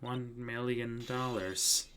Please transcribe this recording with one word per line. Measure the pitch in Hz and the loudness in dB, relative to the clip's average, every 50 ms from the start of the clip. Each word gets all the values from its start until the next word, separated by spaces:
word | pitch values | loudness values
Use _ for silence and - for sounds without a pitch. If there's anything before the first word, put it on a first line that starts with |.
One | - 123 123 127 123 120 120 120 | -4 -2 -2 -2 -2 -4 -6 -8
million | 123 120 117 117 120 123 123 117 117 117 117 117 120 | -6 -4 -4 -2 2 2 2 2 2 -2 -2 -4 -4
dollars. | 117 127 127 127 127 123 113 95 92 95 92 - - - - - - - | -2 -2 0 0 0 0 0 -2 -2 0 2 4 4 6 4 4 0 -10